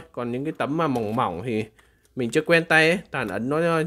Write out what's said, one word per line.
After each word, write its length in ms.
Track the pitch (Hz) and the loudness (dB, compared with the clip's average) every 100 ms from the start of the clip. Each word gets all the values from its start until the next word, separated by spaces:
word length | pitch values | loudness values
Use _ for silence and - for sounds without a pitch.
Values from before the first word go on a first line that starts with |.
| - | -2
Còn 200 | - 120 | -8 -6
những 140 | 123 151 | -4 -6
cái 80 | - | -4
tấm 200 | 127 160 | -2 0
mà 100 | 160 | 0
mỏng 280 | 123 104 117 | 0 -2 0
mỏng 260 | 107 82 123 | -2 -2 -4
thì 200 | 107 - _ _ _ _ - | -4 -4 _ _ _ _ -6
mình 140 | 117 | -2
chưa 120 | 156 | -2
quen 240 | 156 165 165 | 2 2 4
tay 240 | 160 160 | 4 6
ấy. 100 | 180 - | 2 -4
Tàn 160 | 143 110 | -6 -4
ấn 220 | 98 123 | -4 -2
nó 300 | 151 170 165 | 0 0 0